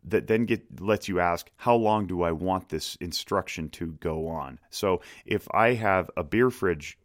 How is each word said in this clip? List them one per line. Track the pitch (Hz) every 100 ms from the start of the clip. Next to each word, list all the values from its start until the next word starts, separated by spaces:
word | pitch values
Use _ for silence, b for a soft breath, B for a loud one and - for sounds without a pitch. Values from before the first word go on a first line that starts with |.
that | - 98 -
then | 113
get, | 117 110 - 64
lets | 98 104 -
you | 90
ask, | 87 87 - _
"How | -
long | 120 110 107 98
do | 87
I | 85
want | 80 90 92 87
this | 78 - -
instruction | 87 - - 101 - - 78
to | - 82
go | 78 85 80 80
on?" | 80 67 71 _
So | - 101 90 B B
if | - 104 -
I | - 113
have | 123 107 95 87 -
a |
beer | 78 107 127
fridge | 123 95 80 73 -